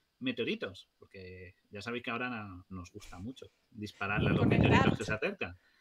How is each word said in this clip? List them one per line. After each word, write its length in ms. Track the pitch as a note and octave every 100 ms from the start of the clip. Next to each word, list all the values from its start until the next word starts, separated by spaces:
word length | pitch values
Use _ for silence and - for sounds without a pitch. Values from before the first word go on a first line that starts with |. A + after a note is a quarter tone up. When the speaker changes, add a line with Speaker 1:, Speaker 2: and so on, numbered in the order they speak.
| _ -
Speaker 1:
meteoritos, 680 | C3 B2 A#2 A3 G#2+ F#2+ - _
porque 580 | - G2 F#2 F#2 F2+ _ _
ya 120 | G2+
sabéis 220 | A#2 A#2+
que 80 | B2
ahora 180 | A#2 B2
na-, 340 | A2+ G2+ F2+ -
nos 220 | F#2+ F2
gusta 280 | G#2 - F2+
mucho 320 | G#2+ C3 - _ _
dispararle 600 | A2+ G#2 - G2+ G#2 -
a 40 |
los 60 | -
Speaker 2:
Con 140 | -
el 60 | -
Speaker 1:
meteoritos 260 | - - -
Speaker 2:
dart. 60 | -
Speaker 1:
que 60 | A2
se 80 |
acercan. 460 | G#2+ F#3+ G#3 F2 F#2 _ _